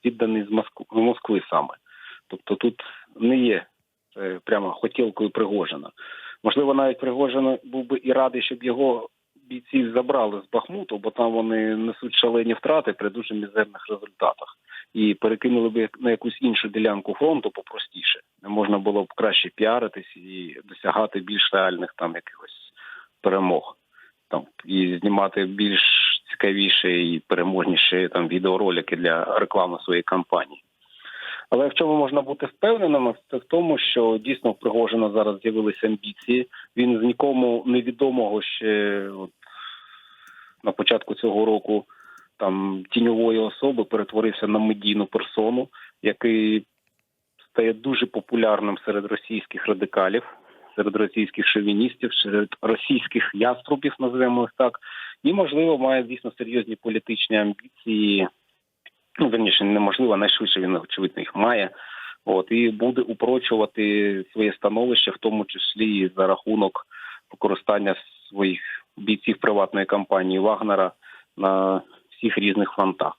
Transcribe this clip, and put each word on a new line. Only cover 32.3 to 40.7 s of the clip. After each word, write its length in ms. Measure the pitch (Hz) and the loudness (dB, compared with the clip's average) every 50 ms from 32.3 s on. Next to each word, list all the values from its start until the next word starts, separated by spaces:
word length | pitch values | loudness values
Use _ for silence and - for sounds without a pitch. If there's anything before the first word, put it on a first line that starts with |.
| 143 - 147 | -6 -6 -8
впевненими, 680 | 135 _ _ - 214 226 226 190 160 147 139 127 120 113 - _ _ | -10 _ _ 2 2 2 2 2 2 2 2 2 0 -2 -4 _ _
це 60 | - | -8
в 60 | 123 - | -8 -4
тому, 340 | _ - 170 175 165 151 | _ 0 0 2 2 0
що 400 | - - - - 123 117 113 113 | 0 0 0 2 2 2 2 2
дійсно 340 | 110 107 127 135 - - 120 | 0 -2 -4 -4 0 0 -2
в 80 | 101 _ | -2 _
Пригожина 500 | - - - 117 117 107 113 113 110 104 | -2 0 2 2 2 2 2 0 0 2
зараз 320 | 101 110 104 107 101 98 | 2 2 2 2 0 -2
з'явилися 460 | - 113 110 110 107 107 98 - - | -4 -2 0 0 0 0 -2 0 0
амбіції. 600 | 110 110 101 - 104 101 - - - 120 127 127 - - - - _ _ | -2 -2 -2 -6 -14 -14 -10 -2 0 0 0 0 -4 -12 -20 -20 _ _
Він 220 | 120 123 123 120 110 | 0 2 2 2 2
з 40 | 113 | 2
нікому 600 | 123 120 - - 143 135 127 131 123 117 113 117 | 0 2 2 2 2 4 2 2 2 2 0 0
невідомого 760 | 127 123 123 117 123 120 - 139 135 123 127 113 101 104 107 | 2 2 2 0 -2 0 2 2 2 2 2 0 0 0 -2
ще 600 | 95 - - - 113 110 107 104 104 101 101 101 98 98 | -4 -4 -8 -4 0 0 2 2 2 0 -2 -2 -4 -6
от 200 | 98 95 95 87 _ _ - - - - - - - - - - - - _ _ - _ - - - - - - _ _ - | -10 -12 -12 -14 _ _ -20 -20 -20 -18 -18 -18 -18 -20 -20 -20 -20 -20 _ _ -20 _ -20 -20 -20 -20 -20 -20 _ _ -6
на 80 | 107 | -4